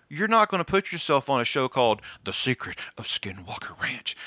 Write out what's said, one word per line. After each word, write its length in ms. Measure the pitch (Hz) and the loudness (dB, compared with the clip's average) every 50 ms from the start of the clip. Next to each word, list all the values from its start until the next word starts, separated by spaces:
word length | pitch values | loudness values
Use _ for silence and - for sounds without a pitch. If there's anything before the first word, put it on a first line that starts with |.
| _ - | _ -14
you're 180 | 147 147 208 214 | -6 -4 0 4
not 220 | 226 226 208 - | 4 4 4 4
gonna 160 | 196 180 165 | 2 -2 -2
put 260 | - 190 190 196 - | 2 0 0 0 0
yourself 380 | - 165 - - 151 139 - - | -6 -6 0 2 2 2 4 2
on 100 | 139 127 | 2 2
a 60 | 117 | 2
show 240 | - - 143 131 127 | 0 0 0 0 0
called 320 | - 135 123 113 107 107 - - - - - | 2 4 4 4 4 2 0 -18 -18 -12 -8
The 80 | 98 92 | -4 -2
Secret 440 | - - 131 123 - - 92 - - - - - - | 0 2 2 0 -2 -2 -12 -10 -10 -12 -14 -14 -12
of 80 | 113 | -8
Skinwalker 760 | - - - - 101 92 95 87 85 87 - - - 92 - | -6 -6 -4 -4 -8 -10 -12 -14 -12 -12 -12 -12 -12 -10 -6
Ranch 360 | - - - - - - - - - | -6 -6 -6 -6 -8 -8 -8 -8 -12